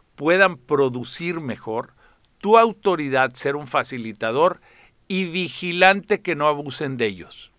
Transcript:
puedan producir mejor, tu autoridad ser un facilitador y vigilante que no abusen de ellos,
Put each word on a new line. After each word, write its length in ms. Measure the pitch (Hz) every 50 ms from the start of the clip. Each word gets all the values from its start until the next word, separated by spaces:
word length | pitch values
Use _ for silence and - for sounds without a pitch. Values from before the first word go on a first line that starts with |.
| _ _ _
puedan 420 | - 143 156 175 190 196 185 175 139
producir 840 | _ - 151 143 139 131 123 127 120 - - - 170 170 175 165
mejor, 540 | 156 135 110 - - 117 110 113 127 - _ _ _ _ _ _ _ _ _ _
tu 180 | - 196 214 226
autoridad 720 | 233 233 208 _ - 202 180 160 151 139 131 131 131 131 131
ser 220 | - - 143 143
un 120 | 147 147 127
facilitador 920 | - 143 120 - 135 123 113 110 104 - - 113 117 135 156 185 - - _ _ _ _ _ _ _ _ _ -
y 180 | 196 185 190
vigilante 960 | 175 160 185 180 156 123 - - 180 170 175 185 190 196 202 190 - 208 196
que 140 | - - 165
no 120 | 147 147 151
abusen 500 | 151 147 147 143 127 - 156 139 135 123
de 80 | 120
ellos, 460 | 107 98 90 82 - - - - - _